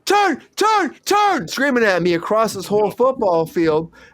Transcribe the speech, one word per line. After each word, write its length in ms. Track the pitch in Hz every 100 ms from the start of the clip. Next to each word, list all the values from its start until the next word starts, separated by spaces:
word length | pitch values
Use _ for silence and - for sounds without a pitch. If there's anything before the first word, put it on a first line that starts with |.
turn! 380 | - 403 403 277 - -
Turn! 380 | 415 427 320 -
Turn! 440 | - 403 415 339 160
Screaming 360 | - 285 247
at 180 | 220 180
me 120 | 175
across 400 | 170 - 214 220
this 120 | 196 175
whole 240 | 208 208
football 560 | - 254 254 208 170 160
field. 460 | 180 165 156 165 - -